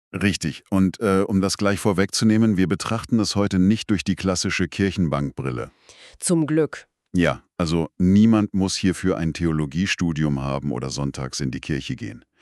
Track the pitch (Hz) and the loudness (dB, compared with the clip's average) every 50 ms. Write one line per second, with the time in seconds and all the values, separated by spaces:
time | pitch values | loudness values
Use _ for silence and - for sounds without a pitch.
0 | _ _ - - 92 101 85 - - 78 71 - - _ 101 95 95 92 - - | _ _ -6 -2 0 0 0 0 -2 -6 -6 -8 -6 _ 2 2 4 2 2 0
1 | 117 101 95 95 98 - 107 95 95 98 - - 104 101 101 - - 113 98 85 | 0 2 2 2 2 2 2 0 0 0 0 0 0 0 0 0 0 2 2 2
2 | 98 101 - - 113 110 107 110 113 113 104 90 92 82 95 90 - - 110 113 | 0 0 0 2 2 4 4 4 4 4 4 2 2 2 0 -2 -2 -4 -4 -4
3 | - - - 113 104 - - 101 101 98 98 92 90 98 110 110 - - 107 90 | -4 -2 0 0 0 0 0 0 0 2 2 4 4 4 4 2 0 0 -2 0
4 | - - 92 - - 95 92 - - 98 - - 92 - - - 98 98 85 - | 0 -2 -2 -2 0 -2 -2 0 -2 -2 -2 -2 -2 -2 -2 -2 -2 0 0 0
5 | 90 78 71 71 71 69 - - 65 65 62 60 58 - - _ _ - - - | 0 0 0 -2 -2 -4 -6 -8 -8 -6 -6 -6 -8 -10 -14 _ _ -20 -20 -20
6 | - - - - - - 180 165 156 139 151 160 156 139 - - - _ _ _ | -20 -20 -14 -8 -2 0 0 2 2 2 2 0 0 0 -4 -8 -18 _ _ _
7 | _ _ - 90 85 76 67 65 - _ _ - 90 80 82 85 80 - _ - | _ _ 0 2 2 2 0 -2 -6 _ _ -4 -2 0 0 0 -2 -2 _ 0
8 | 90 90 98 101 107 113 113 107 104 - - 98 95 95 - - - 95 87 - | 2 4 6 6 6 6 6 4 2 0 0 -2 -2 -2 -2 -2 0 0 0 0
9 | - 92 - - 82 82 76 - 85 85 78 76 78 71 67 85 95 101 - - | -2 -2 -2 -2 -2 -4 -4 -2 -2 -2 0 -2 -2 -4 -2 -2 -2 -2 -2 -2
10 | 92 85 80 71 76 73 71 67 67 67 67 69 71 73 62 60 64 67 58 65 | -2 -2 0 0 0 -2 -2 -2 -4 -4 -4 -4 -4 -4 -6 -6 -6 -6 -6 -6
11 | 69 69 - - 67 64 - - 71 65 62 69 - - 78 69 67 - 65 60 | -6 -6 -6 -6 -8 -8 -8 -6 -6 -6 -6 -6 -6 -6 -6 -6 -6 -8 -10 -10
12 | - - - - - _ _ _ | -10 -12 -14 -16 -20 _ _ _